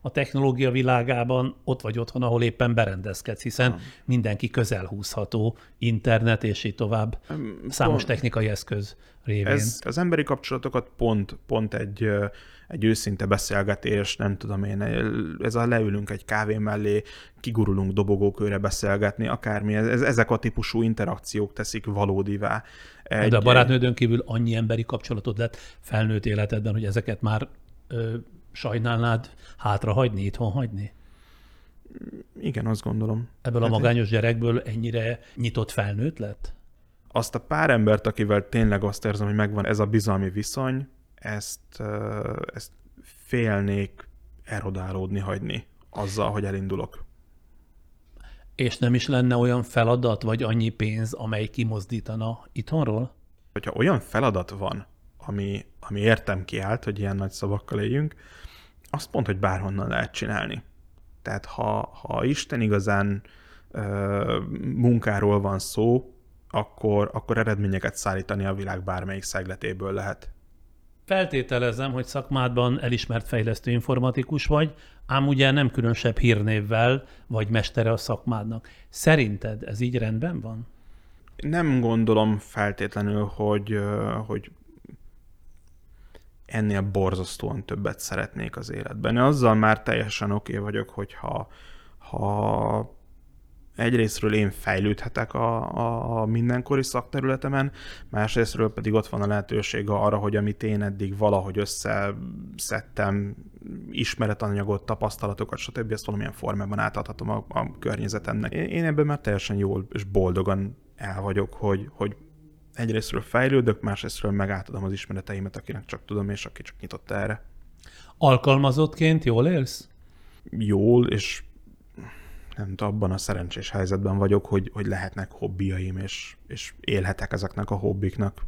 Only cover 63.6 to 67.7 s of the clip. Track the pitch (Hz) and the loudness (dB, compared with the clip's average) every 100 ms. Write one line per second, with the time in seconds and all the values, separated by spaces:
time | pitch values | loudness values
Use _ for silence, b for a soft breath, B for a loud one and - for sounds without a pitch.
63.6 | B - 104 101 98 101 - - - - | B -8 -4 -2 -2 0 0 -2 -2 -6
64.6 | 123 123 120 117 110 101 104 104 98 98 | -4 4 4 6 2 2 4 4 2 -2
65.6 | - - 113 123 - - - - - 107 | -4 2 4 4 0 -20 -20 -20 -4 -4
66.6 | 107 - 110 104 101 - - 113 110 104 | -4 -2 2 2 2 -2 0 0 2 0
67.6 | 101 | 0